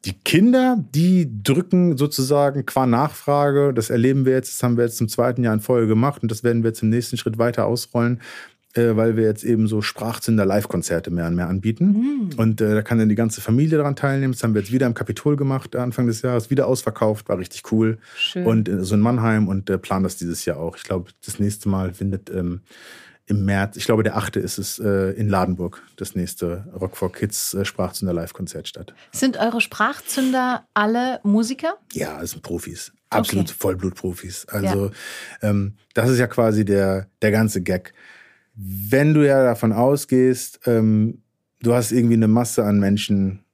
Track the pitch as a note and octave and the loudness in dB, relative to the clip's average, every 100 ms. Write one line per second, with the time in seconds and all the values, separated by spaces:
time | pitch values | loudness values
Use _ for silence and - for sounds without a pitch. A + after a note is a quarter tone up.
0 | - - - D#3+ A#3 B3+ B3+ A#3+ B2 D3 | -10 -8 2 4 6 6 4 2 0 0
1 | F3 F#3 D3+ G#2+ G#2 C#3 F3+ F3+ F3 C3+ | 4 4 2 -2 0 0 2 2 4 2
2 | C#3+ C#3 C3 C#3+ C#3+ C#3 A#2 C3+ B2+ A#2 | -2 -2 0 2 2 0 -2 0 2 2
3 | D3 - - C#3+ C#3+ C#3+ C#3+ B2 A2 B2 | 0 -4 -2 2 2 2 2 0 0 2
4 | B2 C3+ C3 C3 B2+ - B2 A#2+ A#2+ - | 2 2 2 2 -2 -4 0 2 0 0
5 | A2 - A#2+ B2 A#2 G#2+ G#2+ B2 A2 A2 | -4 0 0 2 0 0 2 2 4 4
6 | C3+ - A2+ A2 A#2+ A#2 A2+ A2 A2 A#2 | 2 0 -6 -2 0 2 0 0 0 0
7 | A#2 A#2+ - A2 A#2+ A#2+ G#2 A#2+ - A#2+ | -2 -4 -4 0 0 2 0 -2 -2 0
8 | A#2+ A#2+ - - - _ _ A#2 A#2 A2 | 0 -2 -8 -20 -20 _ _ 0 2 4
9 | A2+ A2 A2 G#2 - A2+ G#2+ A2 G2+ - | 2 2 2 0 0 2 2 0 -4 -6
10 | A#2 A2+ - A2 F#2+ G2+ G#2 F2+ - E2+ | -8 -6 0 2 4 2 0 -4 -2 -4
11 | - E2+ E2+ F2 F2 F#2+ G#2+ A2+ F#3 G#3 | -2 -4 -2 -2 -2 -2 -2 0 2 2
12 | B3+ C#4+ G3 B2+ A2+ G#2+ G#2+ G#2+ G#2 A#2 | 0 -2 -4 0 0 2 2 0 0 2
13 | A2 G#2+ A2+ G#2+ G#2+ A#2 D#3 D#3 C#3+ C3+ | 2 2 0 -4 -2 0 2 2 0 -2
14 | C#3+ C3+ C3+ B2 A#2 G#2+ G2 B2+ C3 A2+ | 0 0 -2 -2 0 0 0 0 0 0
15 | - A2 D3 C#3+ C3+ C3 - - B2 A#2 | -6 -4 -2 0 0 -2 -4 -6 -4 -2
16 | A#2+ A2 B2+ B2 G#2+ C3+ B2 B2+ - - | -2 0 -2 -2 0 0 2 0 -2 0
17 | A2 G#2+ - F2+ F2+ - - A2 A2 A2 | 0 0 -4 -6 -6 -14 -2 2 2 -2
18 | - - - F3+ F3+ A2+ G#2 F#2+ F#2 G#2 | -10 -6 -6 -2 2 2 0 -2 0 2
19 | A2+ B2 A2+ A2 G2+ G2 G2 F#2+ - F#2+ | 2 2 2 2 2 -2 -2 -4 -2 -2
20 | F#2 - F2 D#2+ - D2+ E2 - - F#2+ | -2 -4 -8 -6 -6 -4 -8 -10 -6 -6
21 | F2+ _ - - G2+ G#2 G2+ F#2+ F#2 F2 | -6 _ -16 -4 -4 -2 -2 -2 -2 -4
22 | G2 F#2+ - F#2 F2 F2+ _ - - - | -6 -6 -6 -6 -4 -6 _ -20 -20 -20
23 | - _ - G2+ G2 G2 G2+ - - A2 | -20 _ -2 0 2 0 -2 -4 0 2
24 | G#2 A2 - G#2 F#2 - F#2 - G#2+ G2 | 2 -2 -4 -4 -4 -6 -8 -4 0 0
25 | F#2+ G2 G#2 G2 F#2 F#2 F2 - - - | 0 -2 0 0 0 -2 -6 -8 -20 -12
26 | - F#2 E2+ - F2 F2 A#2 - F#2 - | -8 -6 -6 -6 -6 -6 -10 -8 -8 -4
27 | F#2+ - G#2+ - - G2 F#2+ - F#2 - | -6 -4 -6 -4 -6 -4 -4 -4 -6 -4
28 | F#2+ E2+ E2 - F2+ D#2+ - - F2 - | -4 -4 -6 -10 -12 -10 -14 -16 -18 -20
29 | - - C4 - A3+ A3+ G#3+ - A3 C#4+ | -14 -2 -2 0 -2 -2 -6 -2 -4 -4
30 | - - C4 B3+ B3+ B3 _ G#3 G#3+ A#3 | -8 -2 0 0 0 -4 _ 0 0 0
31 | B3+ B3+ G#3 G#3 A3+ C4+ D#4+ G#4 _ - | -2 -2 0 2 0 -4 -6 -8 _ -8
32 | - D#2 E2 D#2+ - F2 - E2+ - _ | -6 -6 -10 -12 -8 -8 -8 -14 -16 _
33 | _ A2 A2+ G2 E2+ - G2 F2+ F#2 - | _ -2 0 -2 -2 -2 -2 -2 -4 -4
34 | F#2 F2 F2+ F2+ - G#2 G2 G2 G2+ G#2 | -8 -8 -12 -14 -8 -4 -2 0 -2 -6
35 | - - - - G#2+ G2+ G2 - _ - | -16 -16 -16 -4 0 0 -2 -8 _ 0
36 | A#2+ B2 A#2 - A2+ G#2+ G#2 G2 G2 F#2+ | 2 2 2 2 2 2 2 2 2 0
37 | G2 _ G#2+ G#2+ A2 G2+ F2 - - _ | -6 _ 2 2 2 0 -2 -4 -4 _
38 | - - - _ _ A2 F#2+ G2 G2+ C3 | -20 -20 -20 _ _ -16 -12 -10 0 4
39 | D3+ D3+ C#3+ C3+ B2+ A2+ A2+ G#2 B2+ C#3+ | 6 6 6 6 4 4 0 2 2 2
40 | - C3 B2+ B2 - - - A#2 A2 G#2+ | 2 4 4 2 -6 -6 0 2 4 4
41 | A2 - _ _ _ _ A#2 A#2+ A2 B2 | 2 -4 _ _ _ _ 0 2 2 2
42 | A#2 A#2 A2 A2 A#2 - G#2 G#2 G2 G#2 | 4 4 4 4 2 0 2 2 2 0
43 | - G2+ F#2+ F#2+ _ | 0 0 0 -4 _